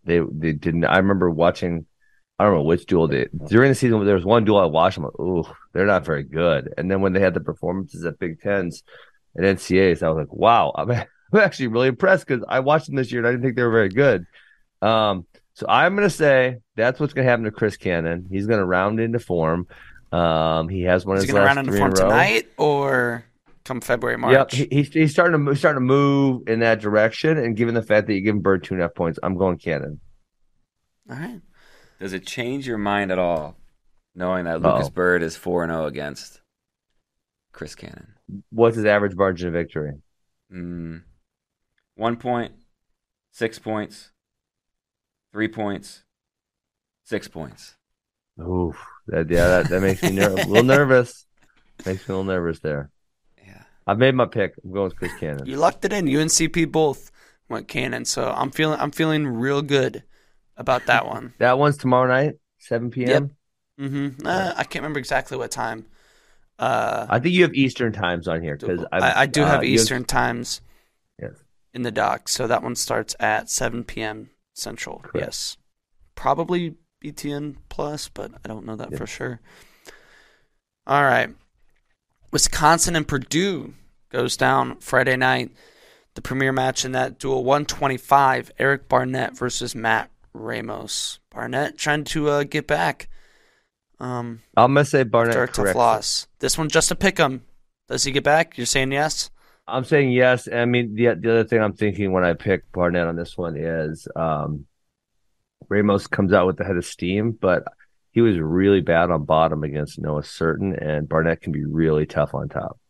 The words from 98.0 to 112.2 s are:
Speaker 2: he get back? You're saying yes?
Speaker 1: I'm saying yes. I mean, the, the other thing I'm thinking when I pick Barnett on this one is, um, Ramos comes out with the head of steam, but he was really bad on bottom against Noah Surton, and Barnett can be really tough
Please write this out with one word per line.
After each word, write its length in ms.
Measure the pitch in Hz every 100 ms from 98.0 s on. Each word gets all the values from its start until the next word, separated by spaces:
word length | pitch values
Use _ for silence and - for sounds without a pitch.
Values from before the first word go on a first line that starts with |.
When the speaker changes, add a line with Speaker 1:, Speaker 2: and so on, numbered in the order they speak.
Speaker 2:
he 80 | 143
get 120 | 135
back? 340 | 143 156 165 -
You're 80 | 117
saying 260 | 139 135
yes? 380 | 139 151 - - - _ _ -
Speaker 1:
I'm 160 | 123
saying 280 | 123 151 135
yes. 360 | 123 127 123 -
I 140 | 120 120
mean, 300 | 123 117 107
the, 200 | 117 87
the 140 | 113
other 120 | 113
thing 180 | 107 113
I'm 120 | 107 90
thinking 360 | 107 92 98
when 120 | 92
I 100 | 90
pick 380 | 82 107 92 -
Barnett 360 | 90 87 87 82
on 80 | 85
this 220 | 85 -
one 180 | 85 76
is, 500 | 82 82 78 78 - 80
um, 500 | 82 76 73 73 - _ _ _ _ _ _ _ _ _ -
Ramos 400 | 101 104 98 -
comes 260 | - 95
out 140 | 98 92
with 100 | 87
the 60 |
head 140 | 90 90
of 80 | -
steam, 460 | - 87 101 113 110
but 240 | 95 87 - - _ _ _
he 100 | 113
was 180 | 117 90
really 420 | 78 87 98 98
bad 300 | 82 82 87
on 140 | 82 73
bottom 380 | 80 80 78
against 360 | 73 73 73 -
Noah 240 | 76 73
Surton, 500 | - - 82 76 98
and 340 | 85 76 76 76
Barnett 340 | 80 82 82
can 100 | -
be 120 | 73 73
really 400 | 78 82 76 78
tough 260 | 82